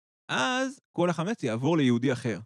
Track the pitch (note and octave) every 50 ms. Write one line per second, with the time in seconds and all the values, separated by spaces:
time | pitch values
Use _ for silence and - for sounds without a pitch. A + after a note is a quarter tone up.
0 | _ _ _ _ _ - D3+ A3+ B3+ C4 B3+ B3+ C4 C4 C#4 - _ _ - -
1 | F3 F3 E3 - D#3+ G3+ A#3 - - A#2 A2 A#2 C3 D#3+ F3 D#3 C#3 B2 A#2+ A#2
2 | B2 C#3 B2 B2 - A#2+ G2+ E2+ A2+